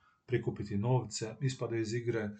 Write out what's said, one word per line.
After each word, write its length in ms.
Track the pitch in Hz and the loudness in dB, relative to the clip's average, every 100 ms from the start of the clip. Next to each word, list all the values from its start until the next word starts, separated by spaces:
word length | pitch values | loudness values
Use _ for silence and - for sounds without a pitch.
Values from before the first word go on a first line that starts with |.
| _ _ - | _ _ -2
prikupiti 500 | 120 113 101 104 101 | 0 0 -4 -2 0
novce, 600 | 120 127 104 - 110 110 | 4 4 2 -4 -6 -2
ispadaju 420 | 135 127 113 113 | -2 0 -2 0
iz 120 | 110 | 0
igre, 360 | 120 117 117 104 104 | 0 0 0 -2 -6